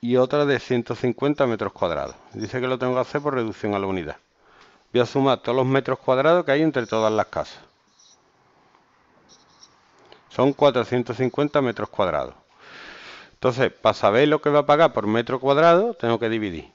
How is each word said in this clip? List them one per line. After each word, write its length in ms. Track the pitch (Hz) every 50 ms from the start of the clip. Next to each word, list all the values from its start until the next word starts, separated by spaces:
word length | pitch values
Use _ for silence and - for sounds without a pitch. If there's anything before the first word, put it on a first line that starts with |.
y 160 | - 120 120 127
otra 280 | 127 131 - 147 147
de 140 | 143 139 120
ciento 360 | - - 127 120 113 - 123
cincuenta 520 | - - 127 113 - - 143 147 - 143 127
metros 240 | 117 104 107 98
cuadrados. 440 | - - - 90 82 73 69 67 64 - - - -
Dice 260 | 107 107 104 - 127
que 80 | 123 127
lo 100 | 131 123
tengo 160 | 127 127 127
que 40 | 127
hacer 220 | 127 - - 151
por 120 | 143 147 139
reducción 400 | 127 117 110 101 - - 107 104
a 60 | 101
la 80 | 98 98
unidad. 300 | 95 95 85 73 71 - _ _ _ _ _ _ _ _ - _ _ _ _ _
Voy 100 | _ 123
a 40 | 120
sumar 340 | 110 - 143 135 135 127 110
todos 160 | _ - 120
los 100 | 131 131
metros 320 | 131 135 135 127 - 131 -
cuadrados 460 | - - 131 127 135 156 170 180 170
que 80 | -
hay 100 | 135 143
entre 240 | 160 160 147 135 117
todas 260 | 107 - 110 110 110
las 160 | 107 107 101 -
casas. 320 | - - 76 - - - - _ _ _ _ _ _ _ _ _ _ _ _ _ _ _ _ _ _ _ _ _ _ _ _ _ _ _ _ _ _ _ _ _ - _ _ _ _ _ - _ _ _ _ _ _ _ _ _ - - _ _
Son 220 | - - 123 139
cuatrocientos 640 | 139 _ 147 143 127 127 117 - - 123 120 - 120
cincuenta 460 | 110 131 127 - - 143 147 - 151
metros 280 | 139 123 110 - 104 -
cuadrados. 460 | - - 104 90 80 73 67 64 65 - _ _ _ _ - - - - - - - - - - - - - -
Entonces, 400 | _ _ - 127 123 120 135 101
para 220 | - _ _ 113 104
saber 340 | - - 107 101 117 143 151
lo 140 | 147 147
que 80 | - 147
va 100 | 147 147
a 60 | 139
pagar 260 | 139 147 147 165 156
por 160 | - 120 104 104
metro 320 | 107 113 120 117 127 127
cuadrado, 540 | - 131 139 143 160 170 170 175 202 240 233
tengo 260 | - - 117 117 110
que 100 | 117 113
dividir 420 | 113 113 107 101 87 78 - - _